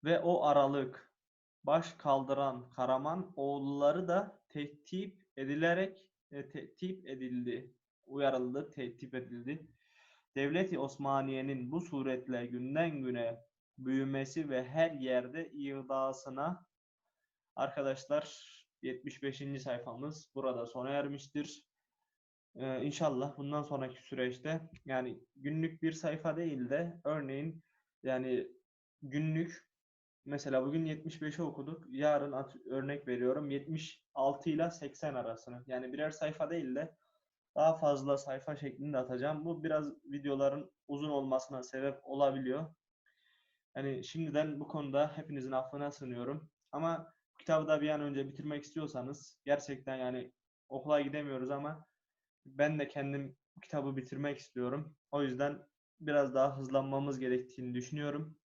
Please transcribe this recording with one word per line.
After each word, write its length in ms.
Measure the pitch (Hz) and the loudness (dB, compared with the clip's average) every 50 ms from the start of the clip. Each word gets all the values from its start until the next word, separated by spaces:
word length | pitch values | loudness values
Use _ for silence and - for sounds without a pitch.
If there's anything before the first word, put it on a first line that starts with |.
| - | 4
Ve 160 | 147 170 - | 4 4 6
o 240 | - 170 180 - - | 6 4 4 6 6
aralık 680 | 147 143 143 139 139 139 143 131 127 127 - - _ _ _ _ _ _ _ _ _ _ _ _ | 8 8 8 8 8 6 4 2 0 -2 -10 -18 _ _ _ _ _ _ _ _ _ _ _ _
baş 300 | 139 147 165 160 - - | 4 4 4 4 2 -8
kaldıran 760 | - - 151 139 135 135 131 139 139 139 135 131 123 123 - | -4 4 4 6 6 6 2 2 2 2 0 0 -4 -8 -12
Karaman 640 | - - 127 127 131 131 139 151 165 185 180 180 - | -4 -2 2 4 4 2 2 0 -2 -2 -4 -6 -4
oğulları 720 | - 139 139 139 139 139 139 143 143 143 147 151 175 180 170 | -2 0 0 0 0 0 0 2 6 6 6 6 4 2 2
da 340 | 175 190 202 - - - _ _ | 2 2 2 0 -8 -18 _ _
tehtip 760 | - 151 147 143 - - _ - - 185 202 196 - - _ _ _ - | -6 -6 -6 -6 -8 -16 _ -8 -6 -6 -6 -6 -10 -16 _ _ _ -6
edilerek, 680 | 135 135 143 151 160 170 170 180 190 190 190 - - _ _ _ _ _ | -4 -4 0 2 4 4 4 4 2 0 -2 -10 -20 _ _ _ _ _
e, 160 | - 214 - 139 | -10 -10 -10 -8
tehtip 600 | - - - - - _ - 185 190 185 180 - | -10 -10 -10 -10 -10 _ -4 -4 -4 -6 -8 -10
edildi, 680 | 135 131 127 123 123 123 123 123 117 - 131 - - _ _ _ _ _ _ | -8 -6 -6 -4 -4 -2 -2 -2 -4 -4 -6 -10 -18 _ _ _ _ _ _
uyarıldı, 640 | - 135 139 143 135 131 127 127 123 123 139 143 - | -8 -2 2 2 4 4 4 0 0 -2 -4 -6 -6
tehtip 460 | - - 131 120 - - - 127 131 | -6 -6 -6 -6 -6 -10 -12 -6 -6
edildi. 520 | 127 123 - 120 120 120 127 151 160 - - - _ _ _ _ _ - _ - _ _ _ _ | -6 -6 -6 -10 -8 -6 -6 -6 -6 -8 -16 -20 _ _ _ _ _ -20 _ -20 _ _ _ _
Devleti 440 | 139 135 143 151 180 180 185 180 147 | 0 0 2 4 2 2 2 2 -2
Osmaniye'nin 920 | 135 135 135 - 143 139 135 135 135 135 135 131 131 135 139 131 123 123 | -2 -4 -4 -4 0 2 2 2 2 2 -2 -2 -2 -2 -2 -4 -4 -2
bu 100 | 143 165 | -2 -2
suretle 640 | 175 - - 139 131 135 131 127 127 - 127 120 120 | -4 -2 -4 -2 0 0 -2 -2 -2 -4 -4 -2 -2
günden 560 | 120 120 123 123 131 139 156 170 170 151 143 | -4 -4 -4 -4 -2 2 2 2 2 0 -2
güne 440 | 131 127 123 120 117 117 117 117 - _ _ _ _ _ _ - | -2 -2 0 0 0 -2 -2 -4 -12 _ _ _ _ _ _ -8
büyümesi 720 | 131 127 131 135 135 135 135 135 135 135 - 165 160 143 | -4 0 2 2 2 2 0 0 -2 -2 -2 -4 -2 0
ve 140 | 135 127 127 | 0 -2 -2
her 280 | 127 135 160 165 165 | 0 2 4 4 4
yerde 600 | 156 139 131 131 127 127 127 123 135 160 165 - | 2 -2 0 2 2 2 2 0 -6 -8 -8 -8
iğdasına, 1120 | 131 147 143 139 139 139 131 127 135 135 135 135 135 135 - 139 131 135 143 160 180 180 - _ _ _ _ _ _ _ _ _ _ _ _ _ _ _ _ _ _ | -8 -6 -6 -4 -4 -6 -4 -2 0 2 2 0 -2 -4 -8 -10 -6 -2 -2 -2 -2 -4 -8 _ _ _ _ _ _ _ _ _ _ _ _ _ _ _ _ _ _
arkadaşlar, 960 | - 127 135 135 147 143 139 135 131 - - 147 151 - - - - - - - - - _ _ _ | -2 -2 -2 0 -2 0 0 0 -2 -2 0 0 0 0 -2 -12 -16 -18 -20 -20 -20 -20 _ _ _
yetmiş 420 | - 131 127 127 - - - - - | -6 -6 -6 -4 -8 -12 -10 -6 -6
beşinci 360 | 139 135 139 143 139 139 135 | -6 -4 -4 -6 -6 -6 -6
sayfamız 720 | 131 139 123 120 120 123 113 120 135 151 156 - - _ _ | -4 -4 -4 -4 -4 -8 -10 -8 -8 -8 -8 -10 -16 _ _
burada 300 | 135 131 131 123 120 117 | -2 -2 -2 0 -2 -4
sona 240 | 117 - 127 123 131 | -6 -4 -6 -4 0
ermiştir. 840 | 139 143 143 143 139 139 - - _ 147 147 - - - _ _ _ _ _ _ _ _ _ _ _ _ _ _ _ _ _ _ _ | 0 0 0 0 -4 -8 -10 -6 _ -4 -4 -4 -6 -14 _ _ _ _ _ _ _ _ _ _ _ _ _ _ _ _ _ _ _
Ee, 260 | - 127 135 131 131 - | -8 -4 -4 -2 -2 -2
inşallah 540 | 147 143 - 175 151 139 123 131 143 - - | -2 0 2 2 2 2 2 -2 -2 -4 -6
bundan 240 | 139 139 147 151 | -6 -2 -2 -2
sonraki 400 | 143 - 147 135 135 127 127 - | -2 -2 -2 -2 -2 -4 -6 -12
süreçte, 680 | - - - 131 127 127 123 123 - 151 160 160 160 165 - - _ | -12 -10 -2 0 0 0 -2 -4 -4 -2 -2 -2 -4 -8 -18 -18 _
yani 340 | 143 135 127 127 127 - - - _ _ | -2 0 0 0 -2 -6 -10 -14 _ _
günlük 460 | 139 135 147 156 160 160 165 160 - | -8 -4 -2 0 0 0 -2 -2 0
bir 100 | - 160 | -2 -2
sayfa 460 | 156 160 - 160 151 156 - 165 151 160 | -2 0 -2 -2 -2 0 -2 -2 0 0
değil 320 | 170 165 147 131 123 120 | 0 -2 -2 -2 0 0
de 320 | 139 147 170 170 170 - - | 2 0 0 0 -4 -4 -2
örneğin, 600 | 143 151 156 143 135 135 139 147 160 160 160 - _ _ _ _ _ _ _ - | -2 -2 0 -2 -4 -4 -4 -4 -4 -6 -8 -14 _ _ _ _ _ _ _ -2
yani 440 | 131 131 127 127 127 127 123 127 - - - _ _ _ _ _ _ _ _ | 0 0 0 2 2 2 0 0 -2 -10 -20 _ _ _ _ _ _ _ _
günlük, 680 | - 139 127 147 156 160 160 160 175 170 - - _ _ _ _ _ _ _ _ _ _ _ _ _ | -12 -4 -2 0 2 2 2 2 2 0 -2 -12 _ _ _ _ _ _ _ _ _ _ _ _ _
mesela 400 | 135 143 143 143 143 131 131 131 | -6 -6 -4 -2 2 2 4 4
bugün 200 | 139 147 165 160 | 4 2 2 2
yetmiş 360 | 156 156 156 156 160 156 - | 2 -2 -2 -4 -8 -6 -4
beşi 220 | 156 151 147 - 170 | -4 -4 -2 -2 -2
okuduk, 400 | 147 143 - 135 143 160 156 - - | -2 -2 -6 -8 -8 -8 -10 -12 -10
yarın 420 | 127 135 147 151 151 143 143 143 | -4 2 4 4 4 4 2 0
at-, 240 | 139 131 135 - - - - | -2 -4 -6 -6 -10 -16 -8
örnek 420 | 98 127 135 135 139 143 143 - 131 | -4 -2 -2 0 -2 -4 -4 -2 -2
veriyorum 420 | 123 120 123 123 131 147 151 143 | 0 2 4 4 4 2 0 -2
yetmiş 540 | 139 139 143 - 160 156 160 - - - _ _ _ | -2 -4 -2 -4 -6 -6 -6 -8 -12 -16 _ _ _
altı 360 | 139 135 139 139 - - 170 | 2 2 2 2 2 0 0
ile 220 | 151 151 165 170 | 2 2 2 0
seksen 420 | 170 - 147 139 - - - 151 139 | 0 -4 -10 -10 -8 -4 -4 -4 -2
arasını, 500 | 127 117 113 113 113 - - 123 123 123 - | -2 -2 -4 -6 -8 -8 -12 -14 -14 -8 -6
yani 260 | 131 127 131 127 127 | -6 -4 -4 -4 -4
birer 180 | 147 151 156 | -2 -2 -2
sayfa 380 | 151 - 160 151 156 - 156 147 | -2 -2 -2 -4 0 0 -2 0
değil 260 | 170 170 147 127 127 | 0 -2 0 0 0
de 200 | 139 156 160 - _ _ _ _ _ _ _ _ _ _ _ _ | -2 -2 -4 -8 _ _ _ _ _ _ _ _ _ _ _ _
daha 220 | 151 151 160 160 160 | 6 8 8 8 6
fazla 400 | 160 147 143 135 135 143 139 139 | 6 4 4 4 4 4 2 2
sayfa 380 | - - 135 131 - - 151 | 2 -2 -6 -4 -4 -4 -4
şeklinde 420 | 135 143 139 - - 139 147 147 127 | -4 -4 -6 -6 -4 -6 0 0 0
atacağım. 480 | 127 127 127 123 131 147 156 151 151 | 0 0 0 0 0 0 0 0 -2
Bu 180 | 170 170 151 151 | -4 -4 -2 0
biraz 300 | 160 156 156 151 147 - - _ | 2 2 2 2 0 -6 -8 _
videoların 680 | 139 139 143 139 143 139 135 139 139 139 151 139 - _ _ _ - | -8 -8 -4 0 0 2 4 4 4 4 2 -6 -10 _ _ _ -6
uzun 220 | 143 143 147 156 | -4 -4 -2 0
olmasına 540 | 147 139 135 135 131 131 - - 139 131 127 | 2 0 2 2 2 0 0 -2 -8 -8 -8
sebep 360 | 127 - 131 131 139 139 139 - | -6 -6 -2 -2 -2 -2 -4 -8
olabiliyor. 720 | - 135 139 143 139 135 135 135 127 131 147 165 156 - _ _ _ _ _ _ _ _ _ _ _ _ _ _ _ _ _ _ _ _ | -6 2 4 4 4 4 2 0 0 0 0 -2 -6 -10 _ _ _ _ _ _ _ _ _ _ _ _ _ _ _ _ _ _ _ _
Yani 280 | 135 135 139 135 127 123 | -4 -2 -2 -2 -4 -6
şimdiden 560 | - - 160 165 156 139 147 156 151 151 139 | -6 -4 -4 -2 0 2 2 2 2 0 -4
bu 80 | 147 - | -6 -4
konuda 440 | - 160 143 139 131 139 147 151 151 165 | -4 -4 -4 0 4 4 4 4 2 -6
hepinizin 340 | 151 160 147 139 127 131 | -8 -6 -6 -6 -4 0
affına 400 | 135 131 131 131 - 143 147 143 | 0 0 0 -2 -4 -4 -4 -4
sığınıyorum. 580 | 147 - 143 127 123 120 120 127 143 151 151 - _ _ _ _ | -6 -6 -8 -8 -6 -4 -4 -4 -4 -6 -8 -14 _ _ _ _
Ama 420 | - 147 160 165 165 165 165 - _ _ _ _ _ | -6 -2 0 0 0 -2 -4 -10 _ _ _ _ _
bu 40 | _ | _
kitabı 300 | - - 160 156 156 151 | 0 4 4 4 6 4
da 140 | 156 151 | 4 4
bir 80 | 147 151 | 4 2
an 120 | 151 147 | 2 2
önce 260 | 147 143 139 135 139 135 | 0 -2 -2 -2 -2 -4
bitirmek 360 | 135 - 143 151 147 147 147 | -4 -8 -6 -4 -4 -6 -6
istiyorsanız, 760 | - - 160 156 147 - 127 123 131 143 143 - - - _ _ | -6 -6 -4 -4 -4 -4 -6 -6 -6 -8 -10 -12 -20 -20 _ _
gerçekten 500 | 139 143 143 143 - 139 127 - 139 131 | 2 2 2 2 -4 -8 -8 -6 -6 -4
yani 380 | 131 127 127 127 127 127 127 _ _ _ _ _ _ _ _ | -2 -2 -2 -2 -4 -6 -8 _ _ _ _ _ _ _ _
okula 320 | 131 131 127 143 151 147 | -8 -6 0 4 4 4
gidemiyoruz 500 | 143 135 139 151 147 143 139 131 127 127 | 4 2 -2 -2 -4 -2 -4 -4 -2 -2
ama 340 | 143 139 147 147 156 156 - _ _ _ _ _ _ _ _ _ _ _ _ | -2 -2 -2 -6 -6 -8 -12 _ _ _ _ _ _ _ _ _ _ _ _
ben 340 | 135 135 135 143 151 156 151 | -20 2 4 4 4 4 2
de 80 | 143 139 | 0 -2
kendim 500 | - 147 139 139 139 139 139 135 139 _ _ _ _ - | -2 -2 -2 -2 -2 -2 -4 -6 -10 _ _ _ _ -20
kitabı 360 | - - - 151 135 139 139 135 | -14 -4 -2 -2 0 0 -2 -2
bitirmek 400 | 127 - - 135 143 147 143 143 | -4 -6 -6 -2 -2 -2 -2 -4
istiyorum. 580 | - - _ 127 123 123 127 143 151 - - _ _ _ | -8 -10 _ -2 -2 0 0 -2 -4 -6 -12 _ _ _
O 120 | - 143 143 | 0 0 2
yüzden 440 | 131 127 123 143 143 147 - - _ _ _ _ _ _ _ | 2 2 2 0 0 0 -4 -12 _ _ _ _ _ _ _
biraz 360 | 165 147 147 147 139 131 123 | -2 2 6 6 6 6 6
daha 220 | 135 135 139 135 135 | 6 6 6 4 0
hızlanmamız 600 | 135 127 135 139 135 139 139 139 139 143 139 127 | -4 2 2 2 2 4 2 2 2 2 0 0
gerektiğini 540 | 131 127 127 127 127 - - - 127 123 123 | 2 4 4 2 2 -2 -8 -6 -6 -2 -2
düşünüyorum. 640 | 123 123 123 156 151 147 147 147 147 156 156 156 _ _ | -2 -2 -2 -4 -2 -2 0 -2 -2 -4 -6 -10 _ _